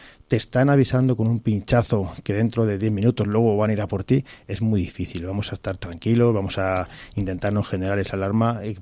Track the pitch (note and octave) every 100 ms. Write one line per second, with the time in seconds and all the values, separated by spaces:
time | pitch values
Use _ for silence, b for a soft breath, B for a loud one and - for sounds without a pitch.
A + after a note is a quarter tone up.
0 | B B - A#2 - B2+ C#3 C#3+ C3 B2+
1 | C3 A#2 A2+ A#2 A2+ G#2 - A#2+ A2+ A2
2 | F2 - - G2+ A2+ A2+ A2 G2 A2 G#2
3 | A2+ A2+ G#2 G#2+ A#2 G#2 G#2+ G#2+ G2+ G2
4 | - C3+ C3+ B B G2 A2 G#2+ E2+ -
5 | F2 F2 F2 G2 - G2 - F#2+ - -
6 | A2 A#2 A#2+ G#2+ F#2+ - F#2+ F#2 F2 B
7 | B - F#2+ F#2 G2+ G#2 - F#2+ F#2+ G2+
8 | F#2+ G2 G2 G#2+ A2+ A#2 G#2 F#2+